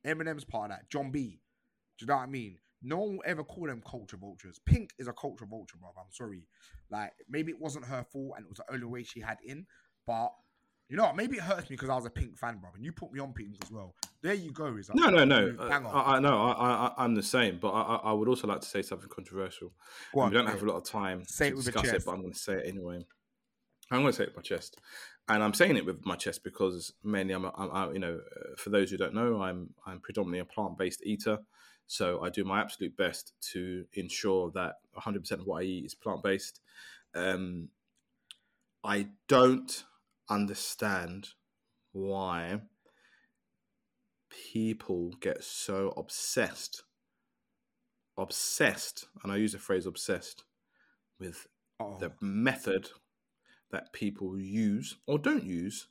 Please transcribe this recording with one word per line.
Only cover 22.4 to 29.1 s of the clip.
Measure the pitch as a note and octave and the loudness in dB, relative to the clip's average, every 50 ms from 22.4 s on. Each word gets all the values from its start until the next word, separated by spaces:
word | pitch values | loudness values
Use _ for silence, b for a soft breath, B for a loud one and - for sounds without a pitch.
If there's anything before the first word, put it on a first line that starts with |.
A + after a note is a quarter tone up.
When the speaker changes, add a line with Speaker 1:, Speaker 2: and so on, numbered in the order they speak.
| - - G2 | -4 -2 -2
Speaker 2:
it | F#2+ - | -2 -2
anyway. | F#2 F#2+ G2 F2+ F2 F2 F2 F2 _ _ _ _ _ _ _ _ _ _ _ _ _ _ _ - _ | -4 -6 -6 -8 -6 -8 -8 -10 _ _ _ _ _ _ _ _ _ _ _ _ _ _ _ -6 _
I'm | B2 B2+ | 2 4
gonna | C#3 - | 4 4
say | - - - | 2 2 -2
it | - | -4
with | - | -4
my | - | -12
chest, | - - F#2 E2 - - - B B B B B B B B B B - | -6 -6 -6 -6 -6 -10 -18 B B B B B B B B B B 2
and | A2 G#2 G#2+ | 4 6 6
I'm | G#2+ G2+ | 4 8
saying | - F3 G3 D3+ | 8 8 8 8
it | G#2 D#2 | 4 4
with | F2 F2 - - | 0 -4 -2 -2
my | F#2 F2 | -4 -4
chest | - - - E2 - - | -2 -2 -4 -4 -4 -8
because | F#2 - - F#2+ F#2 F2+ F2 - - - _ - | -10 0 2 2 2 2 -2 -8 -10 -14 _ -4
mainly | G#2 G#2 G2 F#2+ F#2+ F#2+ | -2 0 0 0 0 0
I'm, | F#2 F#2 | -2 -2
I'm, | F#2 - - G2 F2+ | -4 -4 -4 -6 -2
I'm, | - F#2+ F#2+ D#2 C#2+ | 0 0 0 0 0
you | G2 | -2
know, | F#2 E2+ E2+ - - - - | -2 -2 -4 -4 -8 -12 -14
uh, | - - - - | -14 -14 -14 -12
for | - - G#2 | -10 -4 4
those | G#2 G2+ G2 F2+ | 4 4 4 4
who | G2 | 2
don't | F2+ F#2+ D#2 | 0 0 0